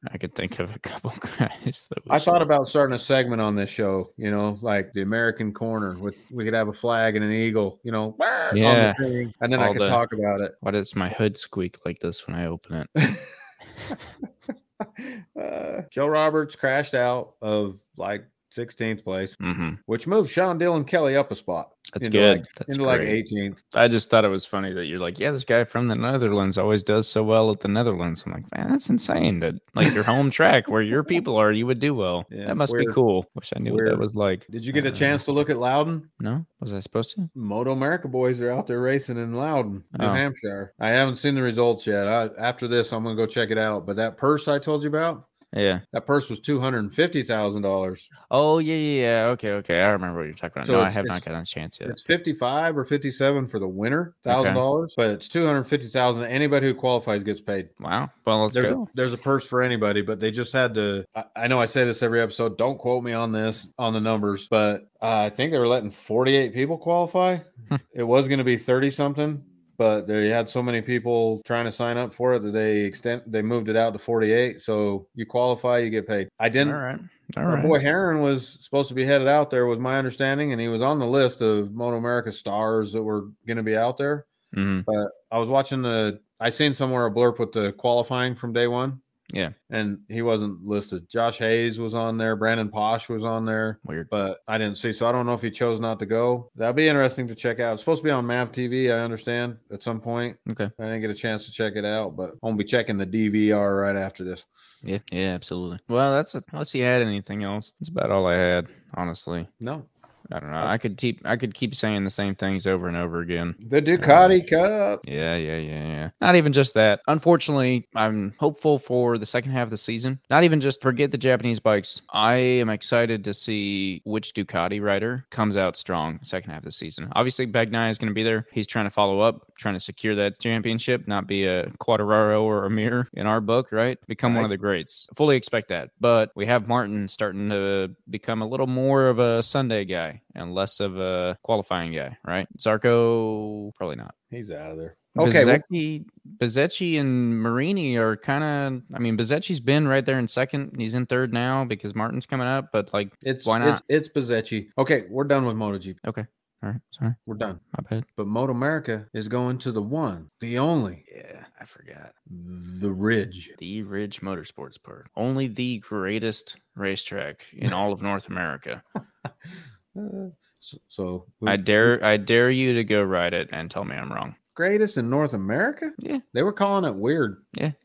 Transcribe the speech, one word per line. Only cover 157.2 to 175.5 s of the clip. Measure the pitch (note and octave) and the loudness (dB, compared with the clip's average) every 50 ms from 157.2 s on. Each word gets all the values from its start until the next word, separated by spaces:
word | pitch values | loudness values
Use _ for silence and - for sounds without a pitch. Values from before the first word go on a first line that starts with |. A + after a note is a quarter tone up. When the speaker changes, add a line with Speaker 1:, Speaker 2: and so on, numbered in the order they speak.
| _ | _
Speaker 2:
We're | - A2+ | -12 -8
done. | G#2 A2+ G#2 F#2 F2 _ _ - | -6 -6 -6 -6 -10 _ _ -10
Speaker 1:
My | - - - | -10 -6 -4
bad. | A2 A2 A2 _ _ | -6 -6 -6 _ _
Speaker 2:
But | - G#2 | -8 -6
Moto | G2+ G#2+ A#2 C3 C3+ B2+ | -4 -2 -2 0 0 -2
America | A#2+ B2+ C#3+ D#3+ D#3 - - A2+ G#2+ G#2+ _ - | -2 -2 -2 -2 -2 -4 -4 -6 -6 -8 _ -10
is | A2 G#2+ | -8 -6
going | G#2+ A#2+ B2 B2 B2 B2+ B2+ | -4 -2 -2 -2 -2 -4 -4
to | - C3 | -6 -4
the | A2+ A2 | -4 -4
one, | G#2 G#2+ C3+ D#3+ D#3 A#2+ F#2 E2 D#2 - _ _ | -4 -2 -4 -2 -4 -4 -4 -8 -14 -20 _ _
the | A#2 A#2 A#2+ B2 | -8 -6 -2 0
only | C3+ D#3 E3+ D3+ A2+ F#2+ F2 D#2+ _ _ - | 0 2 2 0 0 -2 -6 -12 _ _ -20
Speaker 1:
Yeah, | - - - - - - - _ _ | -20 -20 -20 -20 -20 -20 -20 _ _
I | - | -20
forgot. | - - - - - - - D2+ - _ _ _ - | -20 -20 -20 -20 -20 -20 -20 -20 -20 _ _ _ -18
Speaker 2:
The | F#2 F2 F2 F2 F2+ F2+ F2 F2 F2+ F#2 G2 G2+ | -18 -16 -14 -14 -14 -14 -14 -14 -10 -6 -4 -4
Ridge. | F#2+ F#2 G2+ A2 A2+ A2 F#2+ - F2+ F2+ E2 - - _ | -2 0 0 2 2 0 0 -4 -10 -16 -20 -20 -18 _
Speaker 1:
The | - F2 G2+ A2 G#2+ | -12 -10 -10 -10 -10
Ridge | G2 G2+ G2 G#2 G2+ G2+ - | -8 -6 -6 -6 -8 -10 -10
Motorsports | - G2 F#2+ E2+ D2+ - - - C#2 C2 - - | -8 -8 -8 -8 -10 -14 -16 -18 -18 -18 -18 -20
Park. | _ - - - - - _ | _ -20 -20 -20 -20 -16 _
Only | - A2+ B2+ C3 C3+ C3+ | -4 -2 -2 0 -2 -2
the | B2+ G#2+ A2+ B2+ B2 B2 G#2+ | -4 -4 -6 -6 -4 -6 -8
greatest | G2 - G#2+ G#2 F#2 F#2+ G#2 A2+ A2 A2+ G#2 - - - - _ _ _ _ | -10 -8 -6 -6 -4 -4 -4 -4 -4 -4 -6 -6 -10 -14 -18 _ _ _ _
racetrack | - G2+ G2 F#2+ F#2+ - - - - - D2 D2 _ - - | -6 -4 -4 -4 -4 -8 -8 -8 -8 -8 -8 -12 _ -20 -20
in | - - - - - | -14 -4 -4 -2 -2
all | F#2 G2+ G#2 | 0 -2 -2
of | G2+ F2 | -2 -4
North | F#2+ G2+ G2+ G2 - - | -4 -4 -4 -4 -6 -8
America. | F#2+ F#2 F2+ D#2+ C#2 C#2 - - A#1+ A#1 _ | -6 -6 -6 -6 -6 -8 -10 -12 -12 -12 _
Speaker 2:
<laughs> | _ _ G#3+ - _ _ _ _ - _ _ - E3 F3 F3 D#3+ C#3 G#2+ _ _ _ _ | _ _ -12 -12 _ _ _ _ -14 _ _ -20 -20 -20 -20 -20 -20 -20 _ _ _ _
Uh, | G3 G#3 G3+ F#3+ G3 G3 F#3 D#3+ _ _ _ _ _ | -14 -12 -12 -10 -12 -12 -14 -16 _ _ _ _ _
so, | - - - - _ _ | -20 -20 -20 -20 _ _
so | - - G2 F2+ F2+ F2+ - - _ _ | -10 -8 -8 -6 -8 -10 -12 -16 _ _
we | G#2+ | 0
Speaker 1:
I | G#2 G2 | 0 0
dare, | G2 F#2 G2+ G#2 G#2+ A2 A#2+ - - - | 0 4 4 6 6 8 6 4 4 4
I | G#2+ G#2+ | 4 4
dare | G#2+ G2 F#2+ A2+ A#2 A#2+ B2 | 4 4 4 4 6 6 6
you | C3 B2+ C3 B2+ B2 | 4 2 2 2 2
to | A#2 A2+ | 2 2
go | G2+ G#2+ G#2 G2+ | 2 2 2 4
ride | F#2+ F#2+ F2+ F2 F2 F2 | 2 2 2 2 2 0
it | F2 D#2+ - | -2 -2 -4
and | - - E2 E2+ | -6 -8 -8 -6
tell | - F2 - | -6 -6 -6
me | - - | -6 -8
I'm | - - - | -8 -8 -8
wrong. | - - - - - _ _ _ _ | -6 -8 -8 -8 -10 _ _ _ _
Speaker 2:
Greatest | - E3+ F#3 G3+ G#3+ G#3+ G3+ G#3 | -2 0 2 4 2 2 2 0
in | C#3 A#2 A#2 | -2 -2 0
North | C3 C#3+ D3+ C#3 B2 | 2 0 0 0 -2
America? | G2+ F#2+ F#2+ | -4 -2 -2